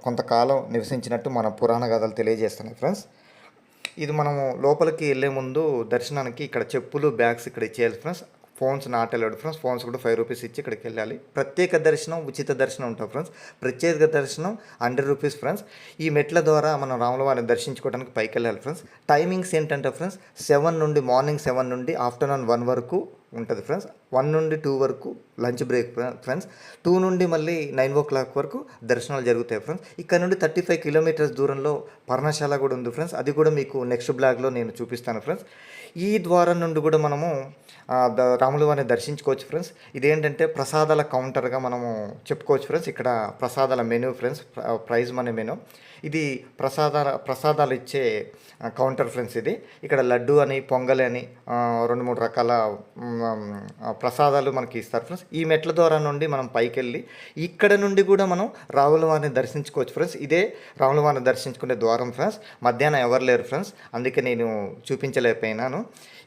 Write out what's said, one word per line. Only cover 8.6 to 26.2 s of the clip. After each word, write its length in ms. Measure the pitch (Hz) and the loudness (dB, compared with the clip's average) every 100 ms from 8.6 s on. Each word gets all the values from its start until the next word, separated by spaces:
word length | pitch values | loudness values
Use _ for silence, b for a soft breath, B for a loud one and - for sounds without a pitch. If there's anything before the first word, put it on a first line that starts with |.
| 131 135 139 | -2 -2 -2
not 280 | 120 117 120 | -2 0 -2
allowed 200 | 110 107 | -2 -4
ఫ్రెండ్స్. 260 | 156 156 | -8 -6
ఫోన్స్ 240 | 127 123 117 | -4 -4 -6
కూడా 120 | 120 | -4
ఫైవ్ 200 | 120 113 | 0 0
రూపీస్ 280 | 113 120 117 | 0 -6 -8
ఇచ్చి 100 | 127 | -8
ఇక్కడికి 300 | 131 110 117 | -8 -8 -8
వెళ్ళాలి. 300 | 110 110 - - - | -6 -6 -8 -8 -4
ప్రత్యేక 420 | 131 - 180 165 | -4 0 2 4
దర్శనం, 480 | 156 151 - 165 147 | 4 2 -2 -8 -8
ఉచిత 260 | 139 139 | -8 -4
దర్శనం 360 | 131 131 - 123 | 0 -2 -2 -8
ఉంటాం 200 | 107 107 | -6 -8
ఫ్రెండ్స్. 260 | 135 175 B B B | -8 -8 B B B
ప్రత్యేక 440 | 127 127 165 156 156 | -6 0 0 4 4
దర్శనం 520 | 156 135 - 175 220 B B | 4 0 -4 -6 -8 B B
హండ్రెడ్ 260 | 120 127 139 | 0 0 0
రూపీస్ 280 | 139 147 - | 0 -2 -2
ఫ్రెండ్స్. 260 | 131 208 - B B - | -4 -4 -8 B B -6
ఈ 100 | 160 | 0
మెట్ల 320 | 147 151 170 | 2 4 2
ద్వారా 360 | 156 151 151 143 | 4 4 4 0
మనం 220 | 135 123 | -2 0
రాముల 220 | 120 127 | 0 2
వారిని 260 | 135 123 117 | 0 0 2
దర్శించుకోవడానికి 640 | 120 - 127 135 123 127 | 0 0 -6 -6 -6 -6
పైకి 200 | 117 110 120 | -4 -2 -2
వెళ్ళాలి 240 | 117 101 | -2 -4
ఫ్రెండ్స్. 240 | 135 170 - B - | -8 -10 -14 B 2
టైమింగ్స్ 460 | 147 175 185 175 160 | 2 4 -2 -2 -2
ఏంటంటే 340 | 156 143 139 | 0 -2 -4
ఫ్రెండ్స్, 540 | - 180 - - - | -4 -10 -10 -20 -12
సెవెన్ 360 | - 143 160 160 | 2 4 4 2
నుండి, 220 | 151 147 | 2 2
మార్నింగ్ 380 | 127 127 147 147 | 4 2 2 -2
సెవెన్ 300 | 139 127 127 | -2 0 0
నుండి 240 | 123 123 | -2 -4
ఆఫ్టర్‌నూన్ 540 | 117 123 120 139 139 117 | -2 -2 0 -2 0 0
వన్ 160 | 117 | 0
వరకు 440 | 120 127 120 143 - - _ | 2 -2 -2 -4 -4 -14 _
ఉంటుంది 280 | 117 113 107 | -12 -6 -6
ఫ్రెండ్స్. 260 | 101 175 190 - _ | -4 -6 -6 -18 _
వన్ 180 | 127 147 | 0 2
నుండి 240 | 160 160 156 | 0 0 -2
టూ 220 | 147 135 | -2 2
వరకు 380 | 131 - - - _ - | 0 0 -10 -14 _ -4
లంచ్ 240 | 120 123 | -4 -2
బ్రేక్ 300 | 127 123 120 | 0 0 -2
ఫ్రె-, 180 | 117 123 - | -4 -6 -8